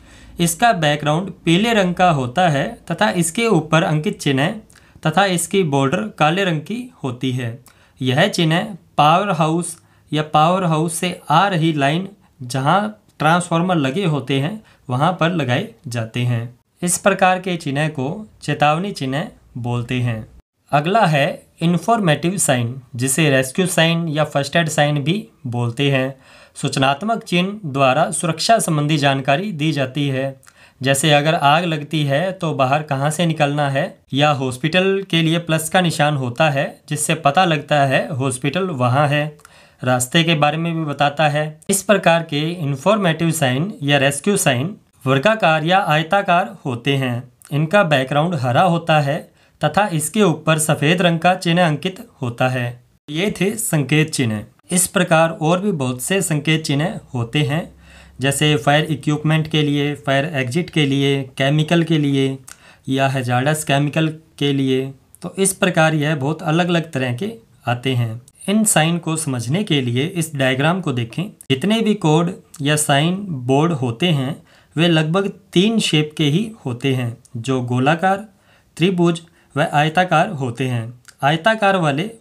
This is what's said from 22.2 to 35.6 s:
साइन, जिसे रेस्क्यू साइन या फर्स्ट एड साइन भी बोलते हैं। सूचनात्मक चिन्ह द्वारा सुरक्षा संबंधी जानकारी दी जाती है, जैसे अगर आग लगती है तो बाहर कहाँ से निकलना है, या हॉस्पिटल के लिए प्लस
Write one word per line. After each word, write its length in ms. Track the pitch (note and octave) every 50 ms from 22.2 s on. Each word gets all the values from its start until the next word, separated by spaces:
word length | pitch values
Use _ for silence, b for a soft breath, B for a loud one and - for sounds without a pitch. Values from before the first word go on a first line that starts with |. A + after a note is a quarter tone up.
| C3 F3 G3+
साइन, 440 | F3 - - C3+ B2 A#2 A#2 C3 C#3 - _ -
जिसे 340 | A2+ B2+ C3+ - E3+ D#3+ C#3+
रेस्क्यू 360 | C3+ C3 C3 C3 - F#3+ F#3
साइन 420 | F3 - E3+ D#3+ E3 E3+ E3 E3+
या 160 | D#3+ C#3+ D#3 D3
फर्स्ट 320 | D3+ - C#3+ C#3 - -
एड 140 | E3+ E3+ D#3
साइन 340 | - D#3 D3 D3 D3 D3 C3
भी 240 | D3+ F#3 A3 A3 - _ _ -
बोलते 440 | B2 A#2 A#2+ A#2+ A#2 A#2 - C#3+ C#3
हैं। 240 | C#3 C3 C3 C3+ C3+ B B B B B B B B
सूचनात्मक 680 | - - C#3 - C3+ C3+ C3+ C#3 - G3+ A3 A3+ G#3+ -
चिन्ह 360 | - F3+ F3 F3+ G3 G#3 G#3+ G3+
द्वारा 460 | D#3 C3 C#3 C#3 C3 C3 D3 F3 G#3+
सुरक्षा 480 | D#3+ - - E3 D#3+ - - - F3 G#3+
संबंधी 380 | E3 F3+ D#3+ D3 D3 D3 D#3+
जानकारी 540 | D3 C#3 C#3 C3+ C3+ C3 D3 C#3 E3 G3+ G#3+
दी 200 | F3 C#3 D3 D#3+
जाती 360 | C#3 C#3+ C3 B2+ B2+ D3 C#3+
है, 340 | C#3+ C3 B2+ C3+ C3+ C3+ - b b b b b b b b
जैसे 300 | B2 C3+ C#3 C3+ - D#3
अगर 240 | D3 C#3+ C#3+ D#3+ D#3+
आग 280 | - - C#3+ D3 E3+ F#3
लगती 400 | E3+ D#3 D3+ D3 C#3 E3+ D#3 D3
है 280 | C#3 C3+ D3 F3+ F#3+
तो 220 | F#3 F#3+ F3 D#3+ C#3
बाहर 300 | C3+ C3 B2+ C#3 D3+ D3+
कहाँ 260 | - C#3 C3 C#3 D3+
से 160 | D3+ - F3
निकलना 440 | E3 D#3 - D3 C#3+ C#3+ D3+ D3 C#3
है, 300 | C3+ C#3 E3+ - - _ _ - B2+
या 180 | C3+ D3 D3+
हॉस्पिटल 760 | C#3+ B2+ C3+ B2+ B2 B2 - D3+ F3+ F#3 F#3 F#3+ G3 G3 F#3+ -
के 120 | E3+ E3
लिए 160 | D#3+ D#3 E3
प्लस 320 | E3+ E3+ - D#3+ D#3+